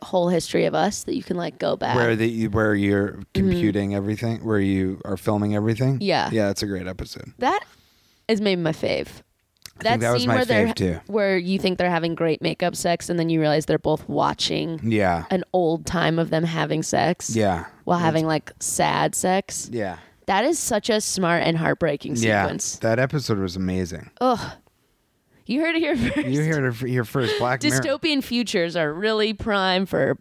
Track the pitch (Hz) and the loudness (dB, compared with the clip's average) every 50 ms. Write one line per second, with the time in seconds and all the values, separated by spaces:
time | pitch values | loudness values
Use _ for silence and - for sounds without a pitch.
0 | - - - 185 175 175 180 165 165 - - 170 170 160 - 156 165 196 208 - | -2 -2 0 2 2 2 2 0 0 0 0 2 2 2 2 2 0 0 -2 -4
1 | - - - 262 - - 190 175 170 165 - - - 156 143 - - 127 127 123 | -6 -6 -6 -6 -4 -6 -4 -4 -6 -6 -6 -4 -2 -2 -2 -2 -2 0 2 2
2 | 120 117 113 107 113 117 117 113 110 107 101 110 107 107 107 101 101 101 101 101 | 2 2 2 2 0 0 0 0 -2 0 0 2 2 2 2 2 2 2 2 2
3 | 101 104 - - 98 - - 190 196 190 180 175 170 - 92 101 101 98 101 101 | 0 0 -4 -8 -12 -4 -2 0 2 2 2 2 2 2 2 0 0 -2 -2 -2
4 | 98 101 107 104 120 113 113 - - 110 110 101 98 98 98 95 92 92 95 - | -2 -2 -4 -2 -2 -4 -4 -4 -2 0 2 2 2 2 2 2 2 0 -2 -4
5 | - 98 98 92 - - 107 104 104 104 104 104 104 110 113 107 127 131 135 123 | -6 -6 -6 -4 -2 0 0 0 0 0 0 0 0 0 0 2 2 0 0 0
6 | 202 190 165 131 76 - - 110 104 101 98 - 110 101 98 92 90 92 92 - | 0 0 0 0 0 0 0 0 0 0 0 -2 -4 -4 -4 -4 -6 -6 -8 -8
7 | - - - - - - - - 247 269 359 415 - - - _ _ _ _ _ | -10 -10 -12 -14 -16 -16 -8 -2 0 0 0 0 -2 -8 -16 _ _ _ _ _
8 | _ _ _ _ _ - 220 196 214 202 190 175 170 156 156 - - - - 69 | _ _ _ _ _ -2 0 2 2 2 2 2 0 -2 -2 -2 -2 -2 -2 -2
9 | - - - - - _ _ _ _ _ _ _ - - - - - 220 240 233 | -4 -6 -10 -18 -20 _ _ _ _ _ _ _ -20 -20 -12 -4 -2 0 0 2
10 | 117 117 120 247 247 120 - - 254 247 247 208 220 113 - - 104 175 165 - | 2 2 2 2 2 4 4 4 4 4 4 4 2 2 2 0 0 0 0 -2
11 | - - 202 220 202 196 190 185 175 180 190 196 - 190 180 - 180 180 180 165 | -4 -4 -2 0 2 2 2 2 2 0 0 0 2 0 0 2 0 0 0 0
12 | 160 170 165 - 170 165 156 - - 170 156 - 180 175 - - - 180 170 170 | 0 -2 -2 0 0 0 0 0 -2 -4 -2 -2 -2 -2 -2 -2 -2 0 -2 -2
13 | - - 175 170 165 165 165 160 156 151 147 160 151 - 156 151 - 151 156 151 | -2 -2 -2 0 0 2 2 2 2 2 2 2 2 2 0 0 2 0 0 0
14 | - - 143 147 147 143 147 - - - 156 156 151 165 165 156 - 113 110 104 | -2 -4 -2 0 0 0 0 -2 -2 -2 -2 -2 -4 -4 -6 -4 -2 0 2 4
15 | 98 92 87 82 80 - 190 190 170 - - 185 175 156 165 165 - - - 170 | 4 2 2 0 -2 -2 -2 -4 -2 -2 0 0 2 2 0 -2 -2 -4 -2 0
16 | 165 156 160 165 165 - 160 160 170 165 165 160 151 151 160 156 160 - - - | 0 2 2 0 0 0 0 0 0 0 0 -2 -2 -2 -2 -2 -2 0 0 0
17 | - 156 180 - - - 113 113 107 98 90 82 82 - - - - - 175 175 | 2 0 0 -2 -4 -2 0 2 2 2 2 0 -4 -8 -14 -8 -2 -2 0 2
18 | 175 160 156 160 160 160 156 151 - - - - - - - - 170 151 - - | 2 2 2 2 2 0 0 -2 -4 -8 -12 -10 -8 -4 -2 0 0 2 2 0
19 | 151 156 - - - 185 185 196 - - - - - - 110 117 104 95 85 - | 0 0 -2 -2 0 0 0 0 -2 -4 -8 -10 -8 -6 -6 -4 -4 -4 -6 -10
20 | - - _ _ _ - 190 190 233 294 339 - - - 240 208 - - 220 214 | -14 -20 _ _ _ -2 0 2 2 2 0 0 0 -2 -2 0 0 2 0 0
21 | - - - 185 185 165 170 170 - 160 170 160 165 151 147 - 170 156 147 143 | 0 -2 -2 0 2 2 2 4 2 2 2 2 2 0 0 2 0 0 0 -2
22 | - 143 143 117 113 110 107 101 98 90 95 95 - - - - - 113 113 120 | -4 -4 -2 0 2 4 4 4 2 2 0 -4 -6 -6 -6 -2 0 0 2 2
23 | 131 135 151 143 120 - 113 98 95 92 82 95 95 92 92 92 92 82 85 78 | 2 0 0 -2 -2 -2 0 0 0 -2 -2 -2 -2 -2 0 -2 -2 -4 -6 -10
24 | - - - - 240 262 240 185 - - - - _ _ _ _ _ _ _ _ | -14 -14 -6 0 0 0 0 0 -4 -8 -12 -16 _ _ _ _ _ _ _ _
25 | _ _ _ _ _ _ _ _ _ - 233 285 330 330 330 330 330 294 320 247 | _ _ _ _ _ _ _ _ _ -4 -2 0 0 0 0 0 0 0 0 0
26 | 226 254 - 311 302 127 131 147 156 156 160 147 135 127 117 110 127 120 127 123 | 0 0 -2 -2 -2 0 0 0 0 0 0 0 0 0 -2 -2 -4 -2 0 0
27 | 117 - - 143 123 113 - - 120 123 127 123 - - - 135 - 302 269 302 | 0 0 0 0 0 0 0 0 0 0 0 0 0 2 2 2 2 0 -2 -2
28 | - 320 294 277 - - 233 240 233 185 - 196 170 170 160 170 160 147 151 170 | 0 0 0 0 0 -2 -2 -2 -2 0 0 0 0 0 0 0 -2 -2 -2 -2
29 | 208 220 220 214 214 220 220 202 - 226 208 202 185 185 185 185 196 - - 156 | -2 0 0 2 0 0 -2 -2 -2 -2 0 2 2 2 2 2 0 0 0 0
30 | 135 - - - | 2 0 0 -2